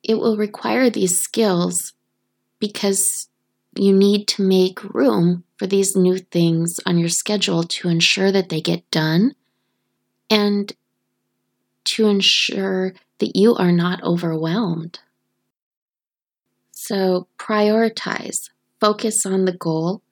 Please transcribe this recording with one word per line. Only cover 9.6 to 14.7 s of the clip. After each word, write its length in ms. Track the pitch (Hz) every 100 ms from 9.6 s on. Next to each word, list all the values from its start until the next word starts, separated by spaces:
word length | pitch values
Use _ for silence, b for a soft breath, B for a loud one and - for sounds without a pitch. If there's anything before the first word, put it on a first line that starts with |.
| _ _ _ _ _ _ _
and 440 | 214 208 202 202 - _ _ _ _ _ _ _ _ _ _
to 220 | - - 214
ensure 840 | 202 190 - - 202 196 190 185 185 b _
that 160 | 208
you 200 | - 214
are 160 | - 180
not 300 | 175 175 180
overwhelmed. 960 | 170 170 170 160 160 190 202